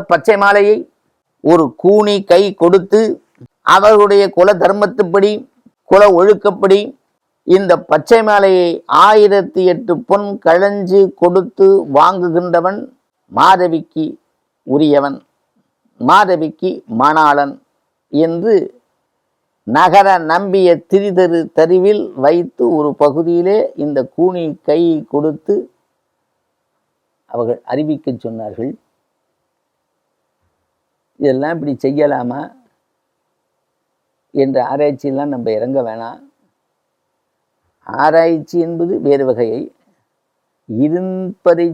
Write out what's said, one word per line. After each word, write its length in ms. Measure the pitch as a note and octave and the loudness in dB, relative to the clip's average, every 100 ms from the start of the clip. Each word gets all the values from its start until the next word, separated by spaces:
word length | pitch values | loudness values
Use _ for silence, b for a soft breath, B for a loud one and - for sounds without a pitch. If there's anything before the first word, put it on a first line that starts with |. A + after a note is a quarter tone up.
பச்சை 320 | - E3+ - G#3 | 0 -2 0 0
மாலையை 400 | G3+ G3+ G3+ A3 - _ _ _ _ _ | 2 2 2 0 -4 _ _ _ _ _
ஒரு 220 | D3 E3+ C#3+ A2+ | 0 2 2 -2
கூனி 400 | F3+ G#3 G#3 G3+ | 2 2 2 -2
கை 200 | G3 F3 G3+ - | 2 2 2 0
கொடுத்து, 460 | E3+ F#3+ E3 G#3 A3 - _ _ B2 _ - | 2 2 2 0 0 -4 _ _ -20 _ 0
அவர்களுடைய 560 | F3+ G#3 G#3+ G3+ G3+ G3 | 4 4 4 4 2 2
குல 200 | - F#3 F#3+ | 2 2 2
தர்மத்துப்படி, 760 | F3+ G3+ G#3 B3 F#3 G3 G3+ G#3+ - _ _ _ - | 0 0 -2 -2 -2 0 0 -2 -12 _ _ _ 0
குல 120 | G3+ G#3 | 4 6
ஒழுக்கப்படி 720 | F3 G3 G3+ G#3 G3+ G3 G3 G#3+ - _ _ _ _ - | 6 4 2 0 0 2 2 0 -14 _ _ _ _ 0
இந்த 260 | F#3 G3 E3+ | 2 2 0
பச்சை 360 | - D#3 - A3+ | 0 -2 2 2
மாலையை 460 | G#3+ G#3 G3 F#3 F3 E3+ - D3 | 4 2 4 2 0 -4 -2 2
ஆயிரத்தி 640 | F#3+ G#3+ G#3 G3 F#3 - F3+ | 4 6 4 2 -2 -2 0
எட்டு 280 | E3+ A3+ E3 | 0 -4 -6
பொன் 280 | - G3 G3+ G3 | -2 -4 -4 -4
கழஞ்சு 600 | E3 E3+ G3+ G3+ F#3 G3 F#3+ | 0 2 2 -2 0 2 2
கொடுத்து 540 | - F3 F3+ F3+ - F#3+ G3 D3+ | 2 0 0 -2 2 2 2 2
வாங்குகின்றவன் 840 | C#3 E3 F#3+ F3 E3 F3+ E3+ F3 G3+ B3 _ _ _ _ | 2 2 0 -2 -4 -2 -2 -2 -6 -12 _ _ _ _
மாதவிக்கு 720 | A2 D#3+ F#3 F3+ D#3+ D#3 - D#3 - _ _ _ _ - | 0 2 2 0 -4 -8 -8 -8 -10 _ _ _ _ -4
உரியவன், 500 | C#3 D#3 C#3+ C#3 C#3 _ _ _ _ _ _ _ - | -2 2 2 0 -6 _ _ _ _ _ _ _ -8
மாதவிக்கு 720 | A#2+ F#3 G3 F3 D#3 - F3+ - - A2+ | 2 2 2 0 -4 -6 -8 -8 -8 -2
மணாளன் 560 | C#3 D#3 D3+ C#3+ C#3+ C#3 _ _ _ _ _ | 0 2 2 2 -2 -6 _ _ _ _ _
என்று 400 | C#3+ E3 E3+ G#3 G3+ - _ _ _ _ _ _ _ _ _ - | -2 -2 -2 0 0 -2 _ _ _ _ _ _ _ _ _ -4
நகர 400 | C3 F3+ F#3+ G3 F#3 | 0 2 4 4 2
நம்பிய 460 | D#3 E3+ G3 F#3+ F3+ E3 - | 0 -4 -2 0 2 0 0
திரிதரு 520 | F#3+ G3+ F3+ F3+ E3 D#3+ | -2 -2 0 0 0 -2
தருவில் 500 | - E3 F#3 F#3+ G#3 G3+ C3+ | 0 2 2 2 0 -4 -4
வைத்து 480 | C3+ E3+ E3 - A#2+ | 0 0 -2 -4 -2
ஒரு 180 | D#3+ D3 C3 | 0 -2 0
பகுதியிலே 640 | D3 C#3+ E3+ E3+ F3 G#3+ - - | -2 0 -2 -2 0 -2 -4 -6
இந்த 240 | D3 C#3 C3 | -6 -4 -6
கூனி 360 | - F3+ F3+ D#3+ - | -2 -4 -2 -8 -8
கை 180 | - D3+ E3+ D#3 - | -4 -2 0 -2 -4
கொடுத்து 480 | D3 D#3 D#3 - G3+ - _ _ _ _ _ _ _ _ _ _ _ _ _ _ _ _ | -4 -4 -6 -6 -6 -6 _ _ _ _ _ _ _ _ _ _ _ _ _ _ _ _
அவர்கள் 300 | A#2 A#2 A#2+ - | -8 -6 -6 -8
அறிவிக்க 500 | C3 D3+ D3+ D3 A#2+ | -8 -6 -8 -8 -10
சொன்னார்கள். 560 | A#2 A2+ G#2+ A2 B2 - _ _ _ _ _ _ _ _ _ _ _ _ _ _ _ _ _ _ _ _ _ _ _ - | -10 -12 -12 -10 -12 -12 _ _ _ _ _ _ _ _ _ _ _ _ _ _ _ _ _ _ _ _ _ _ _ -6
இதெல்லாம் 360 | C#3 C3 D3 E3+ | -4 -2 -4 -8
இப்படி 180 | D3+ B2+ | -8 -6
செய்யலாமா 640 | C3 C#3+ D3+ C3+ A#2+ C3 D#3 _ _ _ _ _ _ _ _ _ _ _ _ _ _ _ _ _ _ | -6 -2 -2 -2 -6 -10 -14 _ _ _ _ _ _ _ _ _ _ _ _ _ _ _ _ _ _
என்ற 240 | C#3+ C3+ C3 A#2+ | -4 -2 -2 -4
ஆராய்ச்சியெல்லாம் 680 | C#3 D3 C3 C#3+ C3+ D3 | -4 -4 -4 -8 -6 -6
நம்ம 140 | C3 A#2 | -8 -6
இறங்க 280 | A2 A#2+ C3+ | -6 -4 -6
வேணாம். 380 | A#2 A2+ A#2 B2+ C#4 _ _ _ _ _ _ _ _ _ _ _ _ _ _ _ - | -6 -8 -14 -18 _ _ _ _ _ _ _ _ _ _ _ _ _ _ _ _ -12
ஆராய்ச்சி 720 | A#2 D3+ D#3+ E3 E3 D3 E3+ | -4 0 2 0 -2 -4 -6
என்பது 340 | E3 E3 E3+ G3 | -4 -4 -6 -4
வேறு 240 | C#3+ C#3 C3+ | -2 0 0
வகையை, 380 | A2+ A#2 A#2 - _ _ _ _ _ _ _ _ _ - | -2 -4 -6 -12 _ _ _ _ _ _ _ _ _ -10
இருப்பதை 960 | A2+ D3 F3 F#3 F#3 F#3 G#3 F3+ E3+ E3+ | -4 -2 -2 -6 -8 -10 -4 0 0 -2